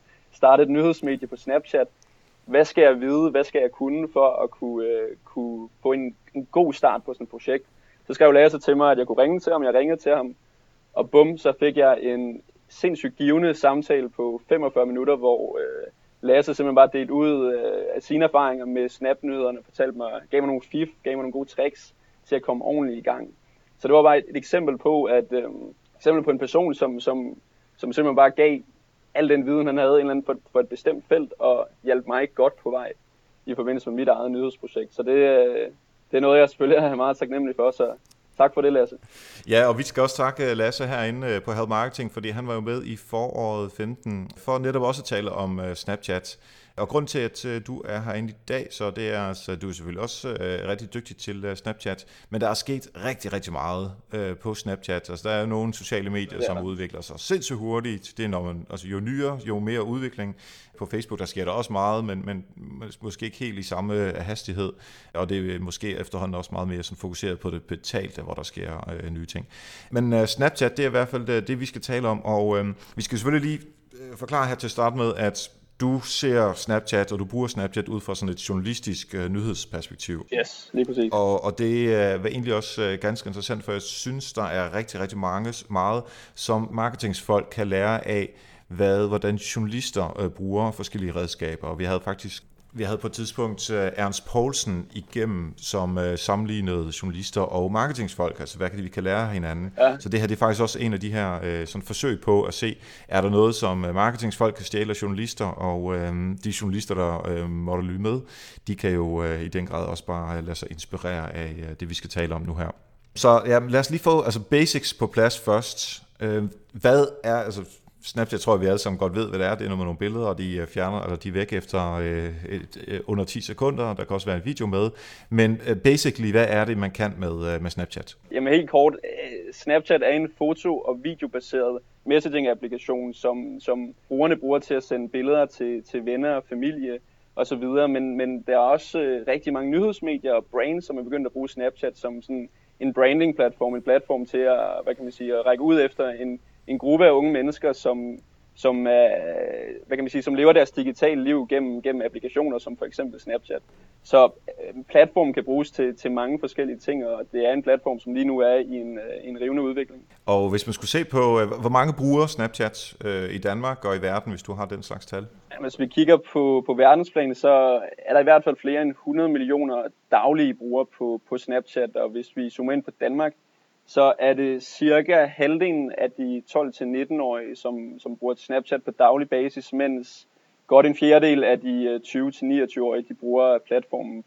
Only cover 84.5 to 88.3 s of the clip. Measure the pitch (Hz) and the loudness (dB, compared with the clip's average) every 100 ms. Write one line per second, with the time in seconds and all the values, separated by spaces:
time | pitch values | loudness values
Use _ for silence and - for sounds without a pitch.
84.5 | 90 87 98 113 95 95 101 92 95 113 | -4 -4 -6 -8 -8 -8 -6 -4 -4 -6
85.5 | 117 - 95 95 117 120 - - - - | -10 -6 -2 -2 -2 -6 -18 -20 -10 -2
86.5 | 110 110 113 117 117 107 90 - 101 - | -2 -2 -4 -4 -4 -6 -4 0 0 0
87.5 | - 101 95 104 113 - 104 98 | -6 -2 0 0 -2 -2 -4 -4